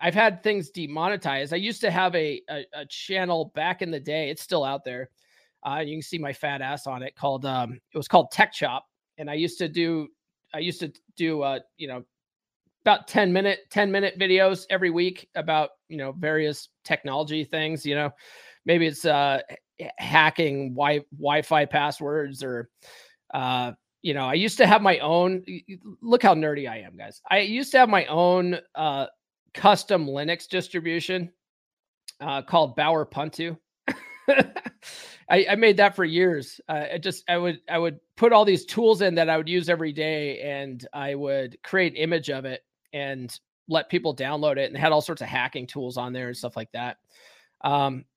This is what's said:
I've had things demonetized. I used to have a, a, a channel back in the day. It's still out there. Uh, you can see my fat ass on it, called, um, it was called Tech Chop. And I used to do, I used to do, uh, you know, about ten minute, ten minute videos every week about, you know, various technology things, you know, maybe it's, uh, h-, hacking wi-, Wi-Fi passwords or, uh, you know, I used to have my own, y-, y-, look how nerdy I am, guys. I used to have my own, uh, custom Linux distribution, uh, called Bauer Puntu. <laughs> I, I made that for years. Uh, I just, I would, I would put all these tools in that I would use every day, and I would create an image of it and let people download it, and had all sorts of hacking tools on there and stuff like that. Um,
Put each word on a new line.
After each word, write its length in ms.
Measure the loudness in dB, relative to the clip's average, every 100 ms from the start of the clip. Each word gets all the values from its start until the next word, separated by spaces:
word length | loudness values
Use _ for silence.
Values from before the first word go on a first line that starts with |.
I've 140 | 0 4
had 260 | 4 2
things 280 | -2 -2 -4
demonetized. 840 | -10 -8 -4 -2 -2 -2 -4 -4
I 40 | -4
used 240 | -4 -2
to 100 | -2
have 240 | 2 2 0
a, 260 | -2 -4 -10
a, 160 | -12 -12
a 120 | -14 -14
channel 640 | -14 -6 -2 0 -2 -4
back 280 | -4 -4 -4
in 100 | -6
the 80 | -6
day. 320 | -6 -4 -4
It's 100 | -8
still 220 | -4 -2
out 200 | -2 -4
there. 260 | -8 -12 -14 _ _ _ _ _ -6
Uh, 140 | -4
you 160 | -6 -8
can 60 |
see 160 | -8 -8
my 120 | -8
fat 300 | -6 -6 -6
ass 240 | -6 -8 -8
on 160 | -10
it, 140 | -10 -6
called, 280 | -4 -2
um, 360 | -2 -4 -4 -8 _
it 60 | -10
was 100 | 2
called 220 | 4 4
Tech 240 | 2 0
Chop. 320 | 0 -4 -4 -10 _ _ -16
And 140 | -8
I 20 |
used 240 | -4 -4 -4
to 100 | -4
do, 420 | -2 -2 -2 -6 _ _ _ _
I 60 | -8
used 200 | -6 -6
to 120 | -10 -12 _ -4
do, 260 | -2 0
uh, 180 | -2 -4 -8 -14
you 100 | -12
know, 160 | -12 -16 _ _ _ _ _ _ _
about 240 | 4 4 2
ten 260 | 2 4
minute, 280 | 4 2 -2 -4
ten 200 | 0 2
minute 280 | 2 0 0
videos 480 | 4 6 6 2 -2
every 220 | 0 0
week 360 | 0 0 -4 -12
about, 380 | -8 0 0 0 _ -16
you 80 | -12
know, 140 | -10
various 580 | -6 -2 0 -2 -4 -12 _
technology 600 | -4 -4 -2 -4 -4 -4
things, 400 | -4 -4 -4 -4
you 120 | -4 -2
know, 160 | -2 -6 -20 -20 -20 _ 0
maybe 200 | 2 2
it's, 200 | -2 0
uh, 360 | 2 2 0 -4 -16 _ -18
h-, 100 | -16 -10
hacking 760 | 0 4 4 2 0 -2 -6
wi-, 320 | -2 0 0 -4 -6
Wi-Fi 480 | -2 0 2 2 2
passwords 800 | 0 -2 -4 -4 -4 -6 -8
or, 260 | -8 -8 -10 _ -20 -20 -20 _ -8
uh, 380 | -4 -2 -2 -4 -8 _ _
you 120 | -4
know, 120 | -4 0
I 80 | 0
used 220 | 0 4
to 100 | 6
have 140 | 8
my 180 | 6 4
own, 440 | 2 2 2 0 -6
y-, 160 | -14 -16
y-, 100 | -20 -18 -10
look 220 | 2 4
how 100 | 6
nerdy 360 | 4 2 -4 -6
I 100 | -10
am, 160 | -14 -18
guys. 240 | -18 -12 0
I 100 | 0
used 320 | 2 -2 2
to 80 | 6
have 100 | 6
my 160 | 6 2
own, 540 | 4 4 4 2 -2 -6 -4
uh, 320 | -2 -2 -4 _ _ _ _
custom 520 | 2 6 6 4 0 0
Linux 440 | -4 -4 -4 -4
distribution, 840 | -6 -4 -6 -4 -4 -2 -4 -6 _ _ _ _ _ _ _ -20 -12
uh, 220 | -6 -6
called 340 | 0 2 2 0
Bauer 300 | 0 0 -2
Puntu. 520 | -6 -8 -6 -8 -8 _ _ -8
<laughs> 400 | -8 -10 -4 2
I, 1160 | 4 4 0 -14 -16 -20 -20 -20 -10 2 4 4
I 60 | 6
made 220 | 6 8
that 180 | 6 4
for 80 |
years. 560 | 0 2 2 2 -6 -12 -6
Uh, 200 | -4 -4 -6
I 20 |
just, 260 | -6 -4 -2
I 80 | 0
would, 240 | 0 -4 -4
I 80 | -2
would 240 | -2 -4 _ 2
put 160 | 6
all 100 | 8
these 220 | 6 4 0
tools 360 | 2 4 4
in 140 | 4 2
that 140 | 2
I 80 | 2
would 100 | 0
use 220 | 0 0
every 240 | 0 -2
day, 480 | -4 -2 -2 -4 -6
and 440 | -6 -8 -8 -12 -12
I 240 | -8 -6 -4
would 420 | -2 -2 -4 -10
create 300 | -2 0 0
an 60 | 0
image 300 | -2 -2 -2
of 140 | -6
it 220 | -8 -12 _ _ _
and 420 | -10 -8 -8 -12 -16 _ _ -2
let 180 | -2 0
people 260 | -2 -2
download 440 | -4 -4 -2 0 0
it, 120 | -2
and 80 | 0
had 140 | 2
all 80 | 2
sorts 220 | 0 -8
of 80 | -6
hacking 380 | -4 -4 -6 -12
tools 280 | -10 -8 -8
on 160 | -8
there 160 | -8 -10
and 80 | -10
stuff 220 | -10 -10
like 160 | -12
that. 240 | -10 -10 -12 _ _ -20 _ _ _
Um, 420 | -2 0 0 -4 -14